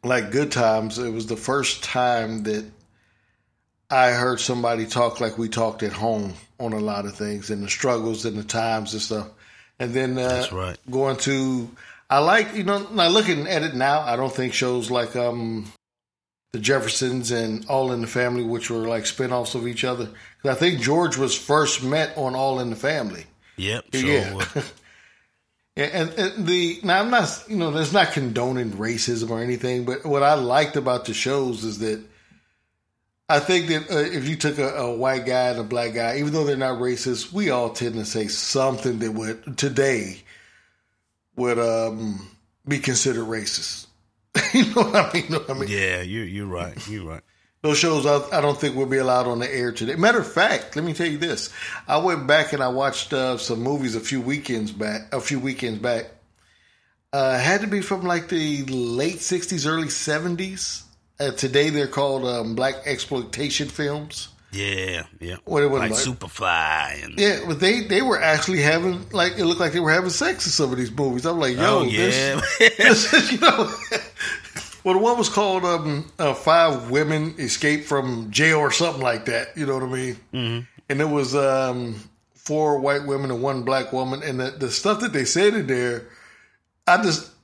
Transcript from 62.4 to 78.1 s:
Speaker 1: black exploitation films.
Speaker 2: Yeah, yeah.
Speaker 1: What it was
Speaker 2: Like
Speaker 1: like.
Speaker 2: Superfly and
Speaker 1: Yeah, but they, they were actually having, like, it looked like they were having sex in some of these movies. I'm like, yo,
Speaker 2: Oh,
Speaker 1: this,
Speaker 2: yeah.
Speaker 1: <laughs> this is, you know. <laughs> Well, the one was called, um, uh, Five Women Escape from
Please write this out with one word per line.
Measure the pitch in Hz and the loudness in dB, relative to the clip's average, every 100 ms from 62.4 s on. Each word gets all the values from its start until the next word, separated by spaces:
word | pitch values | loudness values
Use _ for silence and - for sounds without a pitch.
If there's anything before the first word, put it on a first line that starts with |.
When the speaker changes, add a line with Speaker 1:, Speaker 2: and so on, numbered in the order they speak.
| 113 | -2
Speaker 1:
black | 113 135 135 | 0 0 -2
exploitation | 143 127 - 135 110 - 143 - 143 | -4 -4 -2 -4 -4 -6 -2 -2 -4
films. | - 147 147 151 - - - _ | -2 -4 -4 -8 -12 -14 -18 _
Speaker 2:
Yeah, | 98 101 95 92 87 82 - | -6 -4 -2 -4 -6 -8 -12
yeah. | 85 90 | -10 -10
Speaker 1:
What | - 151 | -2 2
it | 143 | 4
was | 135 | 2
Speaker 2:
Like | 92 | 0
Speaker 1:
like. | 107 | 0
Speaker 2:
Superfly | 127 120 92 - 92 85 78 78 71 73 | -2 -4 -10 -4 2 2 2 0 -2 -6
and | - - | -10 2
Speaker 1:
Yeah, | 202 185 170 | 2 2 -2
but | 147 | 2
they, | 185 240 | 2 2
they | 208 196 | 2 2
were | 262 175 | 2 2
actually | 160 151 - 185 | 4 2 2 2
having, | 147 165 180 175 202 | 4 4 0 -2 -4
like, | 202 175 180 | 0 0 2
it | |
looked | 170 175 | 0 2
like | 170 | 0
they | 165 | 2
were | 156 | 4
having | 165 185 | 4 2
sex | - 330 370 175 | 0 0 0 0
in | |
some | - 139 | 2 2
of | 127 | 0
these | 120 | -2
movies. | 120 139 123 156 | 0 0 0 0
I'm | 170 | 0
like, | 139 123 | 0 4
yo, | 123 202 | 4 4
Speaker 2:
Oh, | 123 | 4
Speaker 1:
this, | 107 117 131 135 135 - - | 4 4 4 2 0 -2 6
Speaker 2:
yeah. | 226 | 6
Speaker 1:
<laughs> | - | 8
this | 220 220 - | 6 8 6
is, | - - | 4 4
you | 247 | 4
know. | 330 226 214 - | 4 4 0 -2
<laughs> | - 220 - - - - - - - - | -6 -6 -6 -10 -8 -8 -10 -14 -14 -4
Well, | 185 | 2
the | 190 | 4
one | 233 240 | 6 4
was | 208 | 4
called, | 202 202 185 | 4 2 2
um, | 175 170 151 147 151 - | 2 0 0 -4 -6 0
uh, | 151 | 0
Five | 131 - 165 165 131 117 | 2 4 6 6 2 0
Women | 135 151 156 156 160 | 2 2 0 -2 -4
Escape | 127 - 151 151 147 | -4 0 2 2 0
from | 139 127 | 0 0